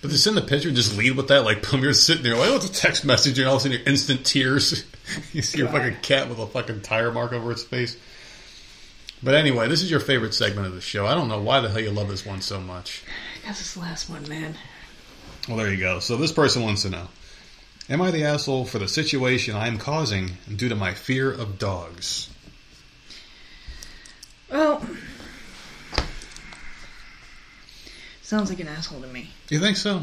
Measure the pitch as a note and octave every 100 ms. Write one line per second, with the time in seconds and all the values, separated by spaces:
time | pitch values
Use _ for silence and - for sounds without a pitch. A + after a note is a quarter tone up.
0 | C#3+ C3+ G#3 G#3 - C#3+ E3 B2 G#2+ G2+
1 | A#2+ C3 C3 C#3 A2 G#2+ - C#3 C3+ -
2 | E3 D#3+ F3 A#2 F3+ C4+ F#3 - F3+ D#3
3 | C#3+ - D3 B2+ C3 C3 C#3 A#2+ - C#3
4 | - B2+ - C#3 B2+ C3+ - - - -
5 | - - - D#3 - D3+ - C#3+ B2+ G2+
6 | - C3+ C3 A#2+ A2 C3 A#2 G#2+ G2+ A2
7 | A#2 A#2 A#2+ A#2+ A#2 A2+ - B2+ A#2+ A#2+
8 | - - - - - - - - - -
9 | - - B2+ C#3+ D3+ B2 D3 D#3 F3+ D3+
10 | - C3 A2 - G#2+ G2+ F#2+ F2+ - G#2
11 | G2+ D#3+ C3 G#2+ G#2 C3+ A#2 G#2+ A2 G2+
12 | G2+ F#2+ G#2 F#2+ - G2 F#2 F2+ - -
13 | - - - - A3 G3+ F3 F#3 E3+ D#3+
14 | - D#3+ D3 D#3 D#3 D#3+ - - - -
15 | - - - - - A2+ G#2 G2 F#2 F2+
16 | - A#2+ D#3 - C#3+ B2+ A2+ G2+ G2 F2
17 | F2 - - - - - - - - C3+
18 | F#3 E3 D3 D3 - C3 B2 A2+ F#2+ -
19 | D3+ C3+ B2+ B2 - G#2+ A2+ G#2+ C#3+ D#3
20 | C#3+ G2 F#2 F2+ - G2+ B2 G#2+ F#2 F#2+
21 | - C3 C3+ B2+ A2 F#2+ G2+ F#2 E2+ E2+
22 | - - - - - - - - - -
23 | - - - - - - - - - -
24 | - - - - - C#4 D#4 C#4+ - -
25 | - - - - - - - - - -
26 | - - - - - - - - - -
27 | - - - - - - - - - -
28 | - - - G#3+ G3 F3+ D#3+ D#3 D#3+ C#3
29 | B2+ B2+ A#2 - - D3+ G3+ G3+ G#3 F#3+